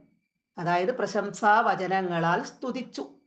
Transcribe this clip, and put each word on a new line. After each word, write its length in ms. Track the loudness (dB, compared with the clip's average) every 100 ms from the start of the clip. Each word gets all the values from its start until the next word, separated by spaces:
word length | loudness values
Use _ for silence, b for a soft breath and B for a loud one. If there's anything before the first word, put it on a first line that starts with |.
| _ _ _ _ _ -6
അതായത് 400 | 0 0 0 -2
പ്രശംസാവചനങ്ങളാൽ 1500 | -2 -2 -4 0 4 4 4 0 0 0 0 0 2 0
സ്തുതിച്ചു 640 | -2 -10 -8 -6 -8 -10 -12 -14